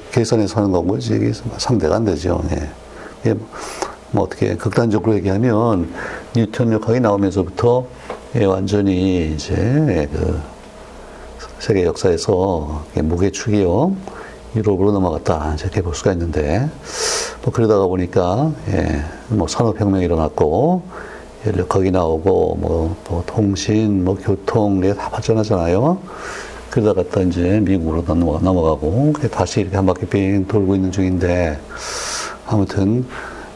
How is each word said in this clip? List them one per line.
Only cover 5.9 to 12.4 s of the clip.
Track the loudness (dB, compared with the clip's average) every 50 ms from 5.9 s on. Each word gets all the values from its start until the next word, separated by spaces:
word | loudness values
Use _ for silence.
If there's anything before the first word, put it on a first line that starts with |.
| -6 -10 -10 -10 -10 -12 -14 -2 0
뉴턴 | 0 0 0 0 0 0 2 2
역학이 | 0 2 2 2 2
나오면서부터, | 4 4 4 4 2 2 2 0 -2 -2 -2 0 2 4 4 2 0 -4 -12 -18 -12 -12 -12 -12 -12 -6 -2
예, | 2 2
완전히 | 2 2 2 0 0 0 2 2 2 2 4 2 2 2 2 0 0 -2
이제, | -4 -4 -2 -2
예, | 0 2 2 2 2 2 2 2 2 0 -2 -2
그 | -2 -2 0 -2 -2 -6 -10 -14 -18 -20 -20 -20 -20 -20 -20 -20 -20 -20 -20 -18 -18 -18 -18 -16 -16 -16 -16 -16 -12
세계 | -2 0 2 2 2
역사에서, | 2 0 2 2 2 2 2 2 0 2 2